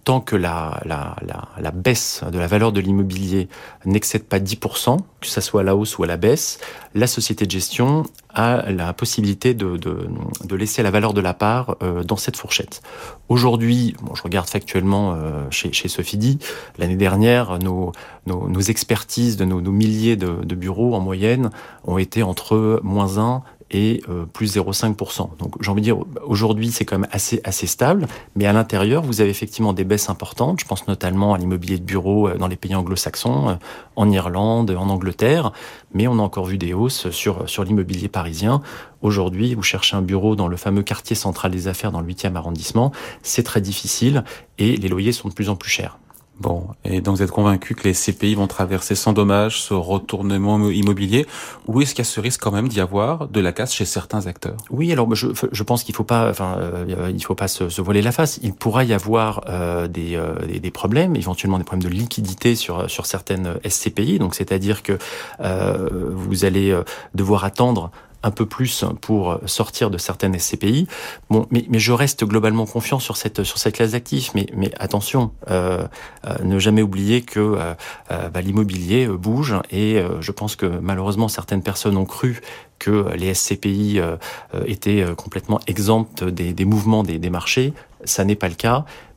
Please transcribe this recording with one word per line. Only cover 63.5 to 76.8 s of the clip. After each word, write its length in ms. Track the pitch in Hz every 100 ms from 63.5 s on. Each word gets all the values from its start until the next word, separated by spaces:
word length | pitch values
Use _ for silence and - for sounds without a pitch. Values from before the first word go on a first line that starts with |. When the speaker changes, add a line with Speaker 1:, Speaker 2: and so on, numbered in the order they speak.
| 85
Speaker 1:
S 100 | 90
C 160 | - 107
P 140 | -
I. 160 | 120 190
Donc 160 | 92 -
c'est-à-dire 480 | 95 95 101 107
que, 160 | - 95 - - - -
euh, 720 | 95 92 95 92 92 90 90
vous 320 | 95 92 95 98
allez, 240 | 98 98
euh, 140 | 90 87 - - -
devoir 300 | 98 101 95
attendre 440 | - 123 117 92 - - -
un 80 | 113
peu 160 | - 107
plus 360 | - 127 - 95 -
pour 380 | - 107 90 87 95
sortir 460 | - 110 - 110
de 80 | 90
certaines 340 | - 90 98
S 120 | 90 -
C 120 | 80
P 120 | 101
I. 180 | 135 180 - - - -
Bon, 160 | 110 110
mais, 140 | 120 -
mais 80 | 117
je 140 | 110
reste 320 | 120 139 - 107
globalement 400 | 110 107 110 110
confiant 340 | 117 - 135
sur 160 | - 107
cette, 280 | 107 -
sur 160 | 95 -
cette 160 | 110 -
classe 160 | 113
d'actifs. 400 | 120 - 139 127
Mais, 140 | 101 98 -
mais 160 | 95 -
attention, 520 | 98 107 - 135 110 - -
euh, 340 | 92 90 90 87 - - - -
euh, 100 | -
ne 140 | 92 95
jamais 240 | 104 107